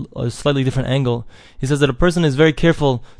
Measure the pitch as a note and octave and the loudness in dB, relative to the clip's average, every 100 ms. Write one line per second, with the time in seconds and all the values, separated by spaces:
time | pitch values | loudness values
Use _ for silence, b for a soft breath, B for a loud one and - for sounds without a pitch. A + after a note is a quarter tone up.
0 | - - A#2+ - - C#3 C3 - - C3 | -4 -8 -6 -4 -2 0 0 -2 -2 -2
1 | B2+ A#2+ A2+ B B B C3 C#3+ C#3+ B2+ | 0 -2 -6 B B B -2 2 0 2
2 | F3+ E3+ D#3+ C3 D#3+ - E3+ D#3+ C#3+ B2 | 0 2 0 4 2 4 2 2 0 -2
3 | b | b